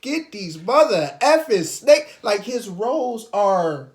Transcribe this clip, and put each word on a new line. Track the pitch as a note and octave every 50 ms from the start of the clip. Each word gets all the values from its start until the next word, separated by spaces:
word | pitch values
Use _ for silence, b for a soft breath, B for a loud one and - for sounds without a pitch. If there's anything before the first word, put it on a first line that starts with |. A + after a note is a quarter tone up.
Get | - C4 C#4+ E4 D#4+ -
these | - G#3 G3 E3+ D#3 D#3
mother | E3 F#3+ B3 D4 D#4 D4 A3 E3+ D3+ C#3+ - -
effing | - - D#4 - - - A3+ F#3+ D#3+
snake! | - - - - C#4 D4 D4+ D4+ - - -
Like, | - A3+ G#3 G3+
his | F#3+ A3+ B3+ A#3+ G#3+ G3
roles | F#3 F3 G#3+ A#3+ C4+ D#4+ C4 - A#3+ A3+ A3 - -
are | G3+ G#3 G3 G3 F#3 F3 E3 D3+ C#3 C3 -